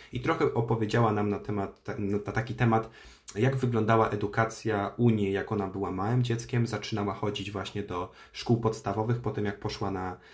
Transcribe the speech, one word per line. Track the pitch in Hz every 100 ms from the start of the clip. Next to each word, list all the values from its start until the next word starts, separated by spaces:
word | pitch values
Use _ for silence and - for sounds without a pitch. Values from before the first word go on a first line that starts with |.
| -
i | 123
trochę | 139 160 143
opowiedziała | - 117 113 107 120 113
nam | 104 104
na | 98
temat, | - 104 95 -
ta-, | - 104
na, | 101 101
na | -
taki | 117 120 110
temat, | 113 110 - - - - - 101
jak | 127 135
wyglądała | 120 113 107 113 104
edukacja | 104 104 - 110 - 110 101 101 -
u | 117
niej, | 107 98
jak | 98 92
ona | 107 95
była | 98 92
małym | 92 104 127
dzieckiem, | 120 110 - 120 113
zaczynała | 107 - 107 101
chodzić | 95 104 101 95
właśnie | 101 95 104
do | 98 87 90 - -
szkół | - - 117
podstawowych, | 113 - 101 104 113 120
potem | 110 104 101
jak | -
poszła | 104 - 98
na, | 95 92 90 -